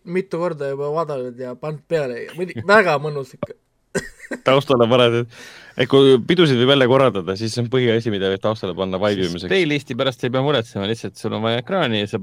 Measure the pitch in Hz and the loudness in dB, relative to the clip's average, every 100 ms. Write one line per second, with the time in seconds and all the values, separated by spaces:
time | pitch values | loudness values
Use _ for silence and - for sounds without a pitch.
0 | - 180 185 165 175 156 139 139 143 156 | -6 -6 -6 -6 -6 -4 -6 -6 -4 -4
1 | 160 143 127 120 127 123 151 151 - 165 | -4 -6 -8 -10 -12 -10 -10 -12 -4 -4
2 | 139 120 104 151 180 120 151 208 185 147 | -2 -6 -12 -10 -10 -6 4 4 4 0
3 | 151 147 131 - - - _ _ _ - | -2 -8 -12 -12 -14 -14 _ _ _ -12
4 | - - - - - 135 - 131 117 123 | -12 -18 -16 -4 2 2 4 2 4 4
5 | 120 117 117 - - - - - 127 135 | 4 2 -4 -10 -20 -20 -14 -4 2 6
6 | 135 127 - 180 165 127 127 139 127 131 | 6 6 4 2 4 4 4 4 4 4
7 | 135 101 85 95 113 117 117 127 123 113 | 4 2 -4 -4 -4 -4 -2 0 2 2
8 | 113 101 95 95 107 110 98 85 95 92 | 0 -2 -2 -2 -2 -4 -6 -4 -4 -2
9 | 104 101 90 85 85 190 165 147 - 120 | 0 0 -2 -4 -2 0 0 -2 -6 -4
10 | 131 123 127 127 135 143 113 - 98 113 | -4 -4 -4 -2 0 -2 -2 -6 -6 -6
11 | 104 - 110 104 113 113 110 190 147 110 | -8 -10 -8 -4 -2 -4 -4 -4 -2 -2
12 | 104 110 | -4 -4